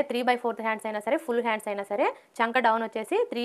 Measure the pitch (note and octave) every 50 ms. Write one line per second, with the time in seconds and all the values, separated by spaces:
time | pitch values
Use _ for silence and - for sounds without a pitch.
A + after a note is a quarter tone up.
0 | C#4+ - A#3 A#3+ B3+ A#3+ B3 A#3+ - A#3+ A3 A3+ A3 A3 A3 G#3+ - A3 G#3+ G#3
1 | G#3 A3+ C4 D#4+ E4 - A#3+ A#3 A3+ A#3 A3 G#3+ - G#3+ G#3 G3+ G3+ - G3+ G#3
2 | D4 G#4+ C#5 - - _ - - A#3 A3+ A#3 B3+ A#3+ A#3 A3 A3+ A3+ A3 - A3+
3 | A3 - F4 G#4 A#4+ - - A#3+ A#3+